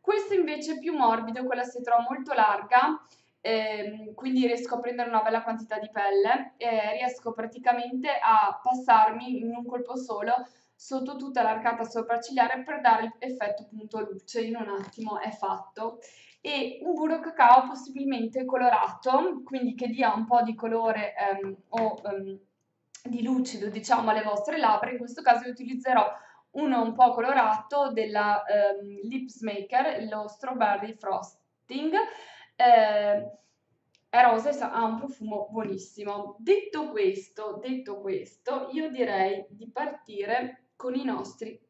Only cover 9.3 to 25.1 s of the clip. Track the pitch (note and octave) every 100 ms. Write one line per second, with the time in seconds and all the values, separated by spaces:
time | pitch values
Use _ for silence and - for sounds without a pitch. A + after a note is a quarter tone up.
9.3 | B3+ A3+ A#3+ A#3+ B3 B3 B3+ B3+ G#3 A3+
10.3 | B3 B3+ _ _ _ - C4+ C4 C#4 C4+
11.3 | B3+ G#3+ A3 A#3 A#3 A3+ A#3 A3 A#3 -
12.3 | C4+ A#3 C4 B3+ C#4+ B3 A3 A3+ - C4
13.3 | B3+ G#3 G#3 - G#3+ G#3+ A3 G#3 G3 -
14.3 | A#3+ A3+ A#3 G#3 G3 - - A3 G#3 A3
15.3 | - G3 F#3 - - A3+ - - - -
16.3 | _ D4 C#4+ B3+ - D#4 D#4 D#4 D#4+ E4
17.3 | - A#3+ B3+ C4 - - C#4 C#4 B3+ A3+
18.3 | B3+ B3+ C4 B3 A3+ G3 - B3+ C4+ F4+
19.3 | C#4+ - C4 B3 - B3 A#3 B3 - A3+
20.3 | A#3+ A#3 A3+ A3+ A3+ A3+ G#3+ G#3 - G3
21.3 | G3 G3 F#3+ _ A3+ A3 G#3+ G#3 G3 G3
22.3 | G3 _ _ _ _ _ - B3 A#3 A#3
23.3 | B3+ B3 G3 G#3 A3 - A#3+ A3 G#3+ G#3+
24.3 | G#3 - D#4+ A#3 G#3 B3+ B3+ A#3+